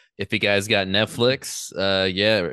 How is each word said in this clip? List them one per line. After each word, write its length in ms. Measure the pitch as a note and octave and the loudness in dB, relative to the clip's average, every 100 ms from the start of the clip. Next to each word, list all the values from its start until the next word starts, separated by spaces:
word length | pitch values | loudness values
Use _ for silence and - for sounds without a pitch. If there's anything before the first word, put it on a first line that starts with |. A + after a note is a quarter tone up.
| _ - | _ -10
If 160 | G2+ | -4
you 60 | A2 | 0
guys 280 | G#2 G2+ G2+ | 2 2 2
got 200 | G#2 F#2+ | 0 2
Netflix, 840 | G2 G#2+ - A#2+ C#3 - - - - | 0 0 2 0 0 -6 -10 -8 -4
uh, 280 | F#2+ F#2+ F#2+ | 0 0 0
yeah, 440 | F#2 G#2 G#2+ E2+ | 0 2 2 0